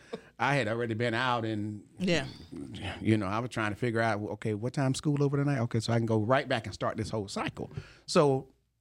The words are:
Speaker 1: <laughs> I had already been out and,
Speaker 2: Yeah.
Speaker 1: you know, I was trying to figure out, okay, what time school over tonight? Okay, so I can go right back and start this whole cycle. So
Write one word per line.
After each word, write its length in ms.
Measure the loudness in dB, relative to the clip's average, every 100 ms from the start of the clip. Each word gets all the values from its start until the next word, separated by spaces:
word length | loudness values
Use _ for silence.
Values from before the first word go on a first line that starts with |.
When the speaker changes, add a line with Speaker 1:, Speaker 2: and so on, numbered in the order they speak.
| -12 -14
Speaker 1:
<laughs> 240 | -12 -4
I 140 | 0 2
had 120 | 0
already 260 | 0 -2
been 220 | 0 0 2
out 280 | 2 0
and, 380 | 0 -2 -4 -6 -12 -4
Speaker 2:
Yeah. 280 | 0 0 0 -10 -14 -12 -12 -8 -8 -2
Speaker 1:
you 160 | 2 4
know, 80 | 2
I 140 | -2
was 100 | -4
trying 220 | -2 -2
to 40 | -2
figure 240 | -2 0
out, 220 | 2 0 -4
okay, 200 | -4 -4
what 200 | -2 -2
time 200 | 0 0
school 300 | 0 0 2
over 140 | 2 2
tonight? 200 | 0 0
Okay, 180 | 0 0
so 120 | 2
I 60 | 2
can 80 | 4
go 140 | 2
right 280 | 4 2 2
back 200 | -2 -2
and 80 | -4
start 200 | -4 -2
this 140 | -4
whole 180 | -4 -4
cycle. 440 | -4 -6 -6 -8 -10 -14 -14 0
So 440 | 6 6 4 -2 _ _ _